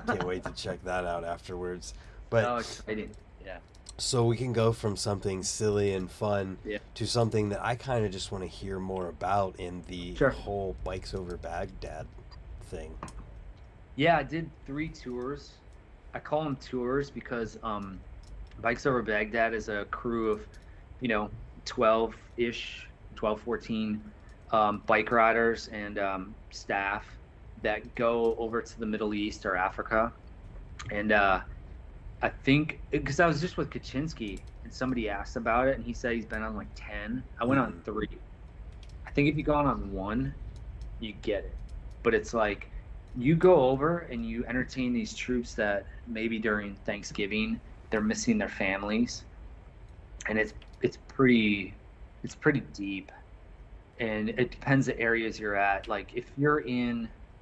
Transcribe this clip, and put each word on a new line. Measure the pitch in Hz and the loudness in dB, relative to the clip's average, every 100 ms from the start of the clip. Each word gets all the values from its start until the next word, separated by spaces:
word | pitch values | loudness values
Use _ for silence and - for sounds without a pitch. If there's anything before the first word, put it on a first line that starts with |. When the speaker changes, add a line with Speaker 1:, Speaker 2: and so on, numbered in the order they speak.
| - | 2
Speaker 1:
can't | 101 | -2
wait | 90 92 | -2 -4
to | - | -4
check | - 101 87 | -6 -6 -6
that | 92 90 87 | -2 -2 -2
out | 85 | -2
afterwards. | 85 85 - 90 90 90 - - - - - | -4 -6 -6 -6 -6 -6 -10 -14 -16 -18 0
But | 117 120 | 2 4
Speaker 2:
Oh, | 120 | 0
exciting. | 110 - - 107 95 104 - - | -4 -8 -6 -6 -6 -12 -20 -18
Yeah. | 95 87 - - - - | -14 -14 -16 -20 -18 -6
Speaker 1:
so | - 127 117 | 0 4 4
we | 113 | 4
can | 127 | 2
go | 113 113 | 4 4
from | 113 110 95 | 4 0 -2
something | 107 98 101 95 | 0 0 0 -2
silly | 90 - 107 104 101 | -2 0 2 4 4
and | 95 90 | 2 -2
fun | - 107 101 95 92 107 | -2 0 0 0 -6 -8
Speaker 2:
Yeah. | 104 - - | -8 -8 -6
Speaker 1:
to | 107 | -2
something | 120 113 110 104 | 2 4 4 2
that | 101 | 0
I | 98 120 | -2 -2
kinda | 135 123 107 | 0 0 0
just | 92 - | -2 -6
wanna | 98 90 | -6 -6
hear | - 101 95 | -8 -6 -4
more | 95 95 87 | -4 -4 -4
about | 76 92 101 95 92 | -4 2 2 2 -2
in | 90 90 85 | -8 -8 -8
the | 92 87 90 | -8 -8 2
Speaker 2:
Sure. | 139 | 2
Speaker 1:
whole | - 107 101 98 87 | 2 -4 -4 -4 -6
Bikes | 92 95 - | -6 -6 -6
Over | 101 87 87 | -8 -6 -8
Baghdad | 82 85 95 - 78 78 - - - - - - - | -6 -6 -6 -8 -10 -10 -12 -14 -18 -18 -14 -14 -12
thing. | 85 69 - - - - - - - - - - - | -10 -10 -12 -14 -14 -16 -16 -18 -18 -20 -20 -14 0
Speaker 2:
Yeah, | 165 160 | 4 4
I | |
did | 131 160 151 - - | 2 -4 -6 -10 -10
three | 143 160 | -6 -6
tours. | - 127 123 127 143 - - - - - - - | -8 -8 -6 -6 -6 -10 -20 -20 -20 -20 -20 -12
I | 120 | -10
call | - 151 156 | -2 0 0
'em | 135 | -2
tours | - 127 123 135 143 | -4 -2 0 0 0
because, | 120 - 120 110 113 | -6 -6 -4 -4 -4
um, | 113 104 98 92 - - - - - - | -4 -4 -6 -10 -14 -16 -14 -14 -14 -2
Bikes | 113 120 147 | 0 2 2
Over | 127 | 2
Baghdad | 107 107 107 117 113 | 2 2 2 2 2
is | 113 104 | 2 -2
a | 104 98 | -4 -4
crew | - 123 117 110 | -4 -2 2 2
of, | 104 - - - - - - | 2 -2 -16 -18 -18 -18 -6
you | 123 | 0
know, | 107 107 - - - - | 0 0 -6 -12 -14 -8
twelve-ish, | - 113 113 113 107 - - 120 113 - - - - - - | 4 6 8 4 0 -12 -2 0 0 -8 -10 -14 -18 -18 -2
twelve, | 110 107 | 0 0
fourteen, | 120 110 - 110 107 107 - - - - - | 0 -4 -2 -2 0 -2 -6 -16 -18 -18 2
um, | 110 104 104 - | 4 6 4 4
bike | 110 107 | 4 6
riders | 120 113 113 117 110 - | 8 8 8 4 2 -4
and, | 110 104 104 | -8 -6 -2
um, | 98 95 95 - - | 0 0 -6 -12 -14
staff | - - 101 98 104 - - - - - - | -14 -2 0 0 -2 -6 -14 -18 -20 -18 -4
that | 110 107 113 - | -2 -2 -4 0
go | 117 117 117 113 | 2 4 4 2
over | 117 113 | 0 -2
to | 110 - | -4 -6
the | 110 | -4
Middle | 107 107 | 0 0
East | 104 107 - 104 | 0 -2 -2 0
or | 92 | 2
Africa. | 95 - - 113 117 - - - - - - - - | 0 -2 0 2 2 -2 -16 -16 -14 -14 -14 -12 -6
And, | 104 107 | -2 4
uh, | 107 98 92 - - - - - - - - | 6 6 4 0 -10 -14 -14 -16 -14 -14 -4
I | 117 | -2
think, | - - 143 156 - - 143 | 0 4 4 4 -4 -2 -2
'cause | - 139 | 0 4
I | 170 | 6
was | 156 | 6
just | 180 - | 0 -2
with | 151 | -4
Kaczynski, | 127 - 131 160 - 107 90 - - | -4 -6 -4 -4 -4 -6 -6 -10 -14
and | - | -12
somebody | - 131 120 107 | -4 -2 0 0
asked | 101 104 127 | -2 -4 -4
about | 117 117 131 | 2 4 4
it, | 131 | 2
and | |
he | 113 | -2
said | 117 123 117 | -4 -2 -2
he's | 107 | -2
been | 110 | -4
on, | 110 107 | -4 -6
like, | 95 - | -8 -12
ten. | - 104 107 123 127 - | -10 -8 -6 -6 -8 -2
I | 120 | 2
went | 135 | 4
on | 117 | 2
Speaker 1:
Mm. | 87 | -2
Speaker 2:
three. | - 107 107 - - - - - - - - - - | -6 -4 -4 -6 -14 -16 -16 -14 -14 -14 -14 -14 -2
I | |
think | - 147 | 4 4
if | 151 | 4
you | |
go | 156 147 | 2 4
on, | 143 | 4
on | 110 98 | 2 -2
one, | 95 98 113 135 - - - - - - - | -4 -2 0 -2 -4 -10 -10 -12 -10 -10 -8
you | 110 101 | -8 -6
get | - 98 | -2 0
it. | - - - - - - | -2 -8 -8 -10 -10 0
But | 117 | 4
it's | 110 - | 4 4
like, | 117 104 98 - - - - - 131 | 2 2 0 -6 -12 -12 -14 -10 0
you | 123 165 | 6 8
go | 180 175 127 | 10 10 8
over | 135 147 131 | 6 4 2
and | - 120 113 | -2 -6 -4
you | 113 113 | -4 -2
entertain | 123 120 131 123 | -2 -2 0 0
these | 120 107 | 0 0
troops | - - 123 117 - | -4 -2 -2 -2 0
that | 104 101 - - - | 2 0 -2 -10 -8
maybe | 110 110 113 | -4 -2 0
during | 110 104 101 98 - | 2 0 0 -6 -6
Thanksgiving, | 104 - - 101 107 110 113 - - - | -4 -6 -4 0 0 0 -2 -6 -18 -2
they're | 110 | 0
missing | 107 107 - 107 | 2 2 2 2
their | 98 | 2
families. | - 98 98 101 110 120 - - - - - - - - - - - - | 0 0 0 0 2 2 0 -12 -16 -16 -16 -18 -18 -18 -18 -16 -10 -2
And | 107 | 0
it's, | 107 - - - | 0 -2 -16 -2
it's | - - - | -2 -2 -8
pretty, | - 131 117 107 101 95 - - - - - | 4 8 8 6 2 -2 -10 -18 -18 -18 -12
it's | 135 - | -12 0
pretty | 151 139 - | 2 2 -2
deep. | - 98 98 - - - - - - - - - - | -6 -4 -4 -8 -16 -20 -20 -20 -20 -18 -18 -20 -4
And | 113 107 107 | -2 0 0
it | 120 123 | 2 0
depends | - - 135 127 | 0 4 4 4
the | - | 2
areas | 117 113 113 107 | 2 4 2 -2
you're | 107 101 | 0 4
at. | 101 98 110 | 4 2 0
Like, | 104 90 120 | -4 -2 -6
if | - - | -8 0
you're | 147 147 | 4 4
in | - 123 120 117 113 - - - | 2 0 0 0 -4 -10 -18 -20